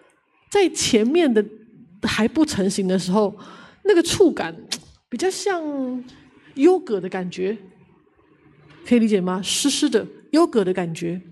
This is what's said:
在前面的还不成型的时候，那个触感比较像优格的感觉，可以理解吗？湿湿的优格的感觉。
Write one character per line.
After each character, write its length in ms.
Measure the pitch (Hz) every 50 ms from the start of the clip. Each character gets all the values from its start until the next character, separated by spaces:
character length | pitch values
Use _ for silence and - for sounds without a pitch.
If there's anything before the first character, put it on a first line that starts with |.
| _ _ _ _ _ _ _ _ _ -
在 180 | - 202 190 160
前 360 | - - - - - 214 214
面 260 | 240 302 349 339 277
的 120 | 233 214 202 - - - - - - - - _ - -
还 240 | - 214 - - 214
不 180 | 247 - 320 311
成 240 | 302 - 190 185 196
型 200 | - - 196 185
的 100 | 185 190
时 140 | 175 180
候， 220 | 185 214 214 190 - - - - - - - - _ _ -
那 100 | 392 415
个 80 | 339
触 280 | 330 - - - 392 294
感 240 | - - 165 165 165 - 143 - - - - - - _ _ -
比 80 | -
较 140 | 220 339 381
像 760 | 370 - - 415 381 339 311 302 285 269 262 247 254 254 247 - - - - _ _ - _ - -
优 240 | 269 269 349 370 359
格 220 | - - 220 190
的 80 | 175 185
感 200 | 190 190 180 180
觉， 260 | - 180 185 190 226 220 - - _ _ - _ _ _ _ _ _ _ _ _ _ _ _ _ _ _ _ _ - - -
可 80 | - 240
以 40 | 240
理 100 | 220 214
解 120 | 214 190
吗？ 200 | 180 185 185 185
湿 280 | 180 - - - - 277
湿 180 | 269 - 294 285
的 180 | 233 208 190 - - - - -
优 140 | - 311 339
格 160 | 330 330 233
的 80 | 190 180 185
感 200 | 190 175 165 160
觉。 240 | - 170 170 170 185 - -